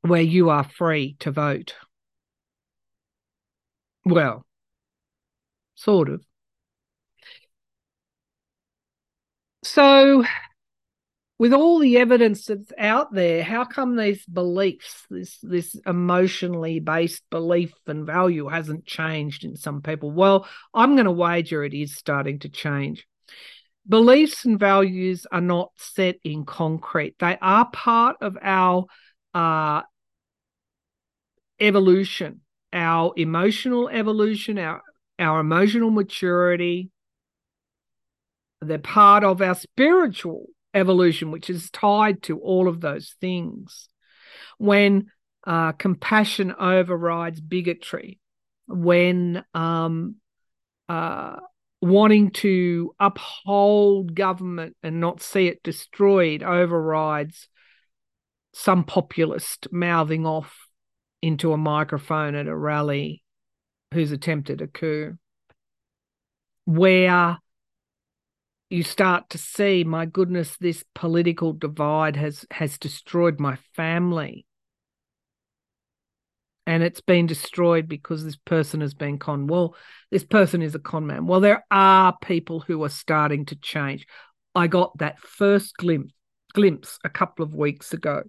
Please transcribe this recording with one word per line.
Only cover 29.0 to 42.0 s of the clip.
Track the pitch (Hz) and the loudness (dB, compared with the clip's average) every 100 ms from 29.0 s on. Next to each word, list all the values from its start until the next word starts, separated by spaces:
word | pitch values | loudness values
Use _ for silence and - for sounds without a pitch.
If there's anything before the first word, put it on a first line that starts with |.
| _ _ _ 180 | _ _ _ -2
uh, | 165 160 156 151 - _ _ _ _ _ _ _ _ _ _ _ _ _ _ _ _ _ | -2 0 -2 -4 -6 _ _ _ _ _ _ _ _ _ _ _ _ _ _ _ _ _
evolution, | 214 202 190 185 190 - 160 - _ _ _ | 2 4 6 4 2 -6 -10 -12 _ _ _
our | 180 165 165 170 - | -4 0 0 0 -2
emotional | 160 165 196 214 254 247 247 | -2 0 0 -2 -4 -2 -2
evolution, | 233 214 214 214 208 - 208 | -4 -2 0 0 -2 -6 -6
our, | 165 165 - _ _ - | -6 -8 -14 _ _ -4
our | 170 156 | 0 0
emotional | 156 165 202 226 226 | 0 2 2 2 0
maturity. | 214 202 - 185 175 180 175 175 175 185 _ _ _ _ _ _ _ _ _ _ _ _ _ _ _ _ _ | 0 -2 -4 -2 0 2 0 -2 -4 -8 _ _ _ _ _ _ _ _ _ _ _ _ _ _ _ _ _
They're | 156 156 | -8 -8
part | - 214 202 208 | -2 6 8 8
of | 202 185 | 6 2
our | 190 180 | 0 -2
spiritual | - - 285 359 311 180 175 160 - _ _ | -6 2 4 6 2 -2 -10 -12 -16 _ _
evolution, | 202 185 185 180 156 160 | 0 2 4 4 2 -6
which | 160 - | -10 -10
is | 180 170 | -10 -10
tied | - 208 208 | -2 0 4